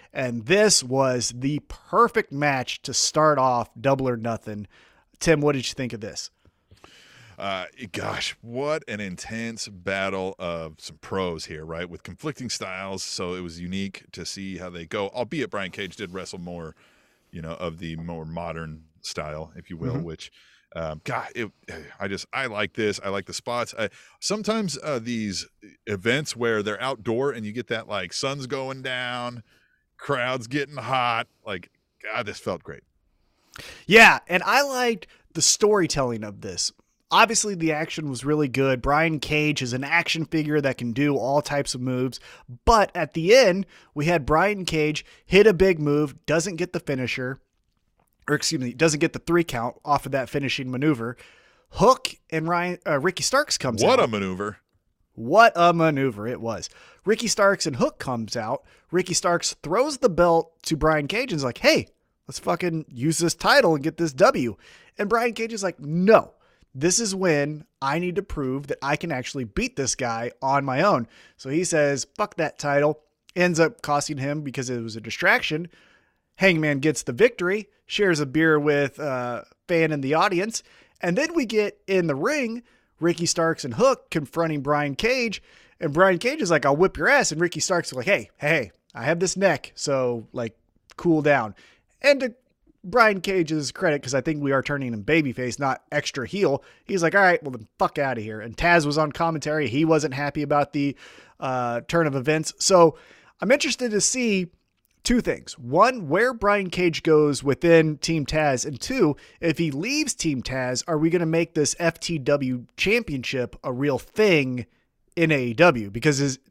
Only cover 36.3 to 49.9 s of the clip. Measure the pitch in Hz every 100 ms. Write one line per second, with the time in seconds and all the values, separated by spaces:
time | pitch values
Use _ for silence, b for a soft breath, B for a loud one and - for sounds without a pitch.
36.3 | 104 107 87 - _ _ _ - 180 214
37.3 | 226 214 180 160 151 160 - 147 123 139
38.3 | 151 143 120 135 127 135 147 165 151 -
39.3 | 151 151 147 127 127 139 170 170 160 151
40.3 | 160 151 151 139 123 120 117 147 139 120
41.3 | 147 143 143 139 127 127 127 131 - B
42.3 | B B 123 - 226 190 180 151 165 165
43.3 | 254 220 185 190 b b 147 156 175 123
44.3 | 156 196 208 170 156 151 151 - b b
45.3 | 190 214 170 190 165 147 147 151 - -
46.3 | 160 180 165 175 - - 131 120 - 127
47.3 | 135 _ _ _ _ _ _ _ _ -
48.3 | 147 - 156 123 123 160 147 165 131 -
49.3 | 170 165 120 117 - -